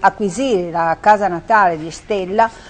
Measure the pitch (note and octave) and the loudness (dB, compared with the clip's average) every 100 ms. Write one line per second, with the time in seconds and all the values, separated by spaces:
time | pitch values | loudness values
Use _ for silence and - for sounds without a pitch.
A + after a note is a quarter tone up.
0 | G3 F#3+ G3+ F3+ C4+ G3 E3+ E3 E3 D#3+ | -2 0 -6 -4 -2 -2 -2 -2 -2 0
1 | G#3+ G#3+ G3 E3+ - A3 F#3 D#3+ E3 - | 2 4 2 -4 0 2 2 0 -8 -12
2 | - G3+ F3+ G#3 A3+ - - | -6 -6 -4 0 0 -2 -20